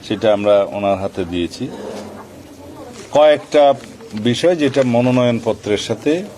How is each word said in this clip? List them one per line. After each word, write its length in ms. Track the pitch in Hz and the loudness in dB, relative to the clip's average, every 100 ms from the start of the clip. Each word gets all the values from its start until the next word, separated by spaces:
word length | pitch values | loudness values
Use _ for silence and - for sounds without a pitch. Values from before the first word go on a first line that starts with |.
| - | -6
সেটা 260 | 104 110 | -2 2
আমরা 340 | 104 104 101 98 | 2 4 2 2
ওনার 260 | 98 101 98 | -2 -2 0
হাতে 280 | 98 - 87 | -4 -6 -6
দিয়েছি। 420 | 87 85 - 127 - - - - - - - - - - - - - - | -4 -4 -6 -10 -10 -12 -12 -14 -18 -20 -20 -20 -20 -20 -20 -20 -18 -4
কয়েকটা 640 | 139 151 147 - 147 143 127 - - - | 4 4 4 2 4 4 4 -4 -20 -12
বিষয় 420 | 110 110 120 170 175 | -4 -2 2 0 2
যেটা 280 | 143 139 127 | 0 2 2
মনোনয়ন 540 | 120 123 127 123 117 | 2 2 2 2 0
পত্রের 340 | 113 104 - 101 | -2 -4 -2 -2
সাথে 460 | - 110 147 165 202 | -2 -4 -2 -2 -4